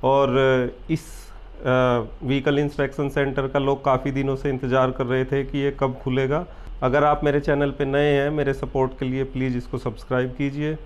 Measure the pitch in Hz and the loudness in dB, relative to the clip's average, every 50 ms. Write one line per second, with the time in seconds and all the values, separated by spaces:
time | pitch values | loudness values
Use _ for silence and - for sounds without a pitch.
0 | - 127 135 139 139 127 123 135 135 131 131 131 123 123 - - - - 160 - | 4 4 4 4 4 4 4 4 4 4 4 4 2 -2 -4 -10 -4 -4 -4 -4
1 | - - - - - - - - - - - - - 131 127 127 127 127 123 120 | -4 -8 -16 -16 -16 -18 -18 -18 -18 -18 -16 -8 -2 0 2 4 4 4 2 2
2 | 113 113 - - - 131 135 139 135 151 143 139 147 143 143 - 143 135 135 - | 0 -4 -8 -10 -2 0 0 0 2 2 2 2 2 0 0 -2 -2 -2 -2 -4
3 | 147 139 139 151 143 139 131 139 135 131 135 147 135 139 139 139 139 143 131 127 | -4 -2 0 0 0 0 0 -2 -4 0 0 0 2 2 0 0 2 2 2 2
4 | 127 139 135 135 135 139 135 135 - 143 135 131 135 131 120 131 131 131 127 - | 2 -2 -2 0 0 0 -2 -2 -2 -2 -2 -2 -2 2 2 4 4 2 0 -2
5 | 135 120 127 131 131 131 143 139 139 135 - 143 139 139 139 139 139 135 123 123 | -2 0 0 0 0 0 0 -2 -2 -2 -4 -2 -2 -2 0 0 -2 -2 -2 -2
6 | - 135 127 131 135 131 143 156 180 - - - - - - - - 127 123 147 | -4 -2 0 0 2 2 0 -2 -2 -4 -12 -16 -14 -14 -10 -2 0 2 4 4
7 | 143 151 147 147 - 147 139 147 143 - 147 143 143 139 135 131 147 135 135 143 | 4 4 4 4 2 2 2 2 2 2 2 2 2 0 0 -2 -2 0 2 2
8 | 147 147 143 139 139 143 151 151 143 135 135 135 - 135 - 135 131 135 135 - | 4 4 4 4 2 2 0 0 0 0 0 -2 -4 -4 0 0 0 0 0 -4
9 | 143 131 127 131 135 131 - 131 127 131 127 123 120 - - 123 - 123 107 - | -4 -2 -2 -2 -2 -4 -2 -2 -2 0 0 -2 -4 -4 -8 -4 -4 -4 -6 -6
10 | - - 131 127 127 127 127 - 143 139 135 143 147 151 160 151 - | -6 -2 0 0 0 0 -2 -2 -4 -2 -2 -2 -2 -2 -4 -4 -8